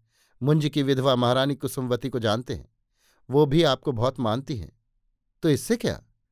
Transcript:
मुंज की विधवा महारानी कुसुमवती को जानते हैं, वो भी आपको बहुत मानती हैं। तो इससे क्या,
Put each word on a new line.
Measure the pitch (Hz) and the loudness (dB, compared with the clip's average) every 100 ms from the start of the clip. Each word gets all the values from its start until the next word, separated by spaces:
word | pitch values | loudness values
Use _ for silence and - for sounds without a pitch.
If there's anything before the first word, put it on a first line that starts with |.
| _ _ _ _ | _ _ _ _
मुंज | 127 156 147 | 0 2 2
की | 147 | 0
विधवा | 139 135 131 123 | 0 2 2 2
महारानी | 120 127 139 143 | 2 2 0 -2
कुसुमवती | 135 - 127 123 135 | -6 -6 -4 -4 -4
को | 123 | -4
जानते | 110 110 - 98 | -2 -2 -4 -10
हैं, | - _ _ _ _ _ - | -12 _ _ _ _ _ -2
वो | 135 151 | 2 4
भी | 156 | 4
आपको | 160 131 - | 2 2 -2
बहुत | 117 127 135 | -2 -2 0
मानती | 113 117 139 127 | -2 -2 -4 -10
हैं। | 80 _ _ _ _ _ _ _ | -12 _ _ _ _ _ _ _
तो | 165 | 0
इससे | 131 - 226 | 0 0 -2
क्या, | 180 82 - _ _ | -2 -6 -12 _ _